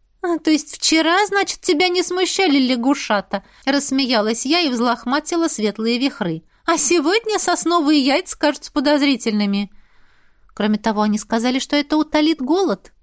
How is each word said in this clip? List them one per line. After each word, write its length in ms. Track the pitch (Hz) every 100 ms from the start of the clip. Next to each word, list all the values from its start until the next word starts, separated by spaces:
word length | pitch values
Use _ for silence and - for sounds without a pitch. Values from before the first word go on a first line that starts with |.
| _ _
«А, 160 | 349 330
то 100 | 320
есть 260 | 311 - -
вчера, 500 | - 320 311 359 415
значит, 340 | 403 392 -
тебя 260 | - 302 370
не 160 | 359
смущали 540 | 339 359 359 - 370 277
лягушата?» 840 | 254 254 247 294 - 208 - 196 - - -
рассмеялась 800 | 277 277 269 254 240 214 226 254
я 140 | 339
и 100 | 320
взлохматила 760 | 240 240 226 247 285 302 349 330
светлые 500 | - 214 202 220 233
вихры. 460 | 269 - 180 160 - _ -
«А 120 | 330
сегодня 600 | - 349 285 415 440 415
сосновые 640 | - 349 320 349 285 302
яйца 360 | 262 294 370 -
кажутся 340 | 294 285 -
подозрительными». 1000 | 294 277 294 285 254 233 208 202 202 202 - - _ - _ _ _ _
«Кроме 240 | - 208 214
того, 260 | 220 208
они 140 | 214 208
сказали, 420 | - 233 240 254
что 160 | - 294
это 200 | 285 311
утолит 460 | 302 302 302 320
голод», 500 | 254 349 370 196 - _